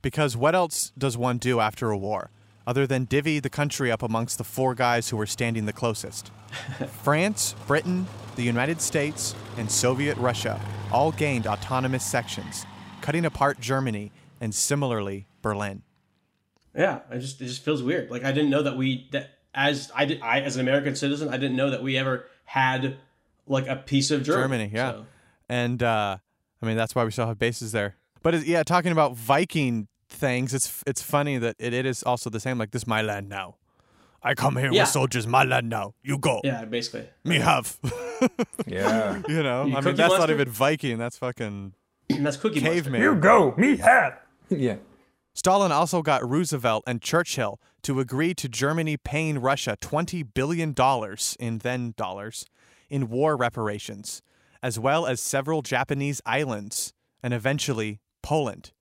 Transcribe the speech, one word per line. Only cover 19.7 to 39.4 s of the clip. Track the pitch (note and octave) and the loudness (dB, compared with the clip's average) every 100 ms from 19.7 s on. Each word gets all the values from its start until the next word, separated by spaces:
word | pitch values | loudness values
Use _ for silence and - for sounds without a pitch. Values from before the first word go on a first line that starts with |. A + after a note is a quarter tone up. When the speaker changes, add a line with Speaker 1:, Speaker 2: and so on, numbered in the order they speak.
| C#3+ - | 0 -4
Speaker 2:
I | B2+ C#3+ | -2 0
did, | D#3+ | 0
I, | A#2 B2 | 0 0
as | C#3 C3 | 0 -2
an | |
American | B2+ C#3 C#3+ B2+ | 2 2 2 -2
citizen, | C#3+ C#3+ D3+ | -2 -2 -2
I | C3 | -2
didn't | C3+ B2+ | -2 0
know | C#3 | 0
that | B2+ | 0
we | B2+ C3 | 0 0
ever | C3+ B2+ - _ - | 0 -2 -4 _ -4
had, | C3+ C3 C3 C3+ C3+ _ _ _ _ - | 2 2 2 -2 -6 _ _ _ _ -2
like, | C3+ C3 | -2 -2
a | C3 | -6
piece | - C#3 C3+ | 0 2 2
of | D3 | 0
Germany, | C#3 E3 C3 B2+ G#2+ | 2 2 2 0 -2
Speaker 1:
Germany, | |
yeah. | G#2 B2+ | -2 -2
Speaker 2:
so. | G#2+ A2 _ _ _ _ | -4 -12 _ _ _ _
Speaker 1:
And, | A#2+ A#2+ B2 | -2 0 0
uh, | A#2 A2 G#2 F#2+ _ _ _ _ | 2 2 0 -4 _ _ _ _
I | A2+ | -2
mean, | A2 | 0
that's | A2+ | 0
why | - | 0
we | A#2 | 0
still | G#2+ A#2 | 0 -2
have | A2 | 0
bases | A#2 A#2 A2+ | -2 -2 -4
there. | A2 G2+ - _ _ | -2 -2 -4 _ _
But, | F3+ E3 | 2 2
it, | D3 | 2
yeah, | E3+ | 2
talking | D3+ F3 F3 | 4 2 4
about | E3 D3 | 4 2
Viking | B2 A2+ C#3 F3+ E3 C3+ A#2 G#2 _ _ | 2 2 4 4 0 0 0 -4 _ _
things, | - C#3+ B2 B2+ | -4 0 0 0
it's, | C3 - - - | -2 -4 -4 -6
it's | C3+ | -6
funny | - D3 D3 C3+ | 0 0 2 0
that | A#2 A2 | -2 -2
it, | A#2+ | -2
it | A#2+ | 0
is | C3 B2 | -2 -2
also | - A2 - | 0 -2 -2
the | A2 | -6
same, | C3 B2+ | -4 -4
like, | G#2+ | -4
"This | B2 A#2 | -4 0
my | A2 | 0
land | G#2+ G2+ G2 | 0 -2 -6
now. | G2 F#2 - _ _ _ _ _ _ | -8 -10 -14 _ _ _ _ _ _
I | - | -2
come | C#3+ C#3+ B2+ | 2 2 2
here | C3+ | 2
Speaker 2:
Yeah. | F3+ | 4
Speaker 1:
with | F3+ | 4
soldiers, | C#3+ C3 B2 A2 | 4 2 0 2
my | B2+ | 4
land | C3+ B2+ A#2 | 4 2 0
now. | A2+ G2+ - | -4 -6 -10
You | C3+ C#3 | -6 -2
go." | D3 A#2+ | 0 2
Speaker 2:
Yeah, | C3+ A#2+ | 0 -4
basically. | A2+ A#2+ A2+ A#2 A2 _ | -4 -6 -4 -8 -14 _
Speaker 1:
"Me | - E3 | 0 2
have." | B2+ C#3+ A#2 - | 4 2 0 -6
<laughs> | B2+ B4 - A4+ B3+ - A#3 - - | -6 -6 -8 0 -2 0 -6 -6 -6
Speaker 3:
Yeah. | - - A3+ G#3+ G3 F3 | 0 2 2 0 -2 -2
Speaker 1:
You | D#3 | 0